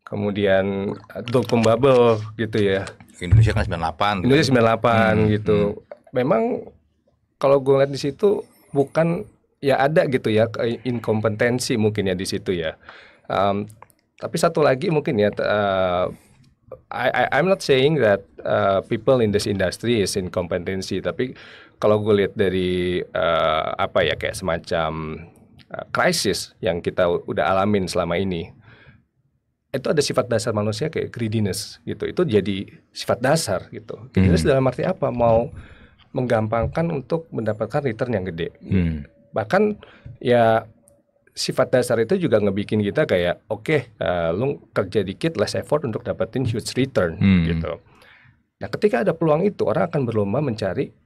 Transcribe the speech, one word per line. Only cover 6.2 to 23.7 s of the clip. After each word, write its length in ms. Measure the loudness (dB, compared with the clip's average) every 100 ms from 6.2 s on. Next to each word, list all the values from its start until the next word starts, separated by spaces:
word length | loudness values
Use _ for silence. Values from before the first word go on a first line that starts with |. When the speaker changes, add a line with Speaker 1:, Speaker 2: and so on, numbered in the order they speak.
| 0 2 0 -4 -8 _ _ _ _ _ _ _
Speaker 1:
kalau 240 | 2 2
gue 160 | 4 2
lihat 160 | 2
di 80 | 0
situ 400 | -6 0 0 0 -4 _ _
bukan, 560 | -2 0 0 0 -2 -8 _ _ _
ya 160 | 0 2
ada 320 | 4 2 2
gitu 240 | 0 2
ya, 160 | 2 2
ke-, 320 | 0 -4 -4
inkompetensi 960 | -4 -4 -2 0 0 0 0 0 -2 0
mungkin 320 | 0 0 -2
ya 80 | -2
di 80 |
situ 320 | -4 -6 -4 -4
ya. 160 | -4 -8 -20 -20 -20 _ _
Em, 400 | 0 2 0 -6 -14 -20 _ _ _
tapi 200 | -8 -2
satu 280 | 0 2
lagi 240 | 2 2 0
mungkin 320 | 0 0 2
ya, 80 | 0
t-, 160 | 0
eh, 640 | -2 0 0 0 0 0 -2 -6 _ _ _ _ _ -20 _
I, 200 | -4 -2
I, 160 | 0 0
I'm 120 | 0 2
not 160 | 0
saying 360 | 2 2 4 2
that, 240 | 2 2 -2 -12
eh, 380 | -2 0 2 0
people 360 | 0 -4 2 2
in 120 | 2
this 160 | 0 -2
industry 560 | -2 -2 -2 -2 0
is 120 | 0
incompetency, 840 | -2 -4 -6 -4 -4 -4 -6 -4 -4
tapi 360 | -4 -4 -6 -6 -20 -20 -20 _
kalau 220 | 0 2
gue 260 | 2 2
lihat 100 | 2
dari, 640 | 0 0 0 0 0 -2 -2
eh, 680 | -4 -2 0 2 2 0 -2